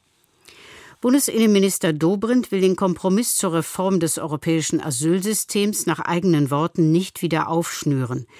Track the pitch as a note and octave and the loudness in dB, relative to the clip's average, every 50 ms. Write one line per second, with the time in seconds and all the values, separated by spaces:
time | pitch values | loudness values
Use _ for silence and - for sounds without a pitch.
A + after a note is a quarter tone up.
0 | _ _ _ _ _ _ _ _ _ - - - - - - - - - - _ | _ _ _ _ _ _ _ _ _ -20 -20 -20 -20 -20 -20 -20 -20 -20 -10 _
1 | - B3 C4 C#4+ - - - A3 A3+ G#3+ G#3 G3 F#3+ G3 - - - E3+ D#3 D3 | 0 2 2 2 2 0 2 2 4 4 6 4 4 2 0 0 -2 -2 0 2
2 | D#3+ E3 G3+ G3+ A3+ A3 B3 B3+ A3 - G3 F#3+ F#3 F#3+ F#3 - G3 F#3 E3+ - | 2 0 2 0 0 0 0 0 0 0 0 2 2 2 2 2 0 0 0 0
3 | - F#3+ F#3 G#3+ A#3+ - - - G#3 F3+ D#3+ E3 D3+ - - - F#3 F#3+ G3 F3 | 0 0 0 0 0 -2 -2 -2 -2 0 0 -2 -2 -4 -4 -4 -2 0 0 0
4 | E3 D#3 - - - D3+ D3+ C#3+ - E3+ D#3+ D#3+ C#3+ - F3 D#3 - D#3 C3 A#2+ | 0 -2 -2 -4 -6 -6 -6 -4 -2 0 0 0 0 0 -2 -2 -2 -4 -4 -2
5 | D3 E3 F3+ F#3+ F3+ G#3+ G#3+ - - - - G3+ G3+ G#3 G3+ - - F#3 D#3 - | 0 0 0 0 0 -2 -2 -4 -4 -4 -2 0 0 0 -2 -2 -2 -4 -4 -4
6 | - - E3+ F3 F3+ F#3 E3 D3 D3 B2 C#3+ C#3+ D#3+ E3+ - F#3 D#3+ D#3 D#3+ F3+ | -2 -4 -2 0 2 2 2 2 2 2 0 0 -2 -2 0 0 2 2 2 2
7 | F#3+ - - - F3+ D#3+ E3 D#3 D3 - E3 E3+ E3 - - - - D3+ C#3 C3 | 0 -4 -6 -6 -4 -2 -2 -2 -2 -2 -2 -2 -2 -4 -6 -6 -4 -2 -2 -2
8 | B2+ A#2 - - A#2+ - _ | -2 -4 -6 -8 -10 -12 _